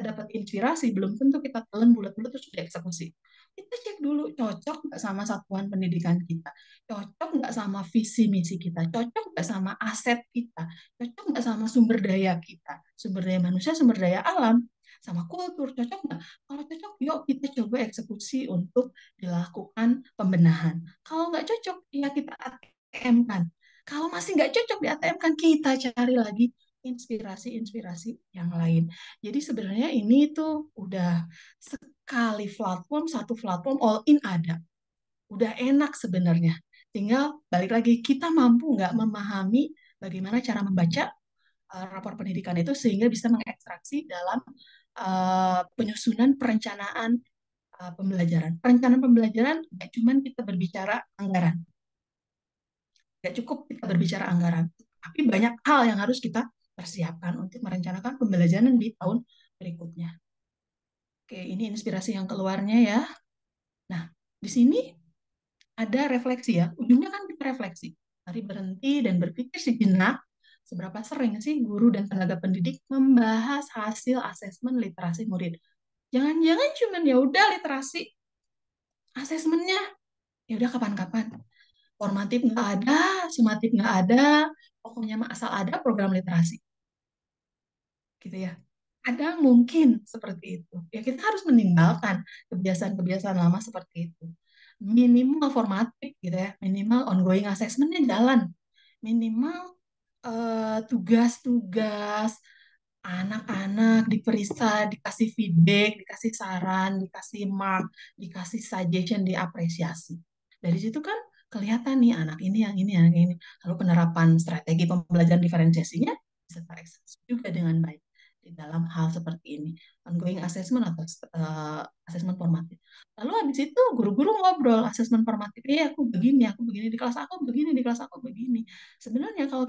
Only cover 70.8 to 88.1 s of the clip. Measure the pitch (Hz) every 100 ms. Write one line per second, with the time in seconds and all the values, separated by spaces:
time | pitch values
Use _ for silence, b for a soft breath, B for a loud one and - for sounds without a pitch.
70.8 | 185 214 226 294 240 214 285 302 220 208
71.8 | 233 196 202 196 180 180 190 185 170 -
72.8 | - 269 269 240 220 220 233 285 285 226
73.8 | 214 226 - 254 - - 196 - 247 254
74.8 | 196 170 180 165 220 180 175 165 _ _
75.8 | _ _ _ 254 285 320 320 339 587 605
76.8 | 453 359 302 254 269 339 415 415 - 269
77.8 | 277 339 - _ _ _ _ _ _ _
78.8 | _ _ _ 262 277 320 320 330 359 381
79.8 | 392 - _ _ _ _ - 220 240 240
80.8 | 214 196 180 226 214 - - _ _ _
81.8 | _ - 202 196 202 247 247 220 202 196
82.8 | 240 311 370 381 339 - 220 208 226 233
83.8 | 214 190 180 240 285 302 311 B B _
84.8 | 233 240 220 220 240 - 233 202 185 359
85.8 | 269 208 196 185 185 170 165 - _ _
86.8 | _ _ _ _ _ _ _ _ _ _
87.8 | _ _ _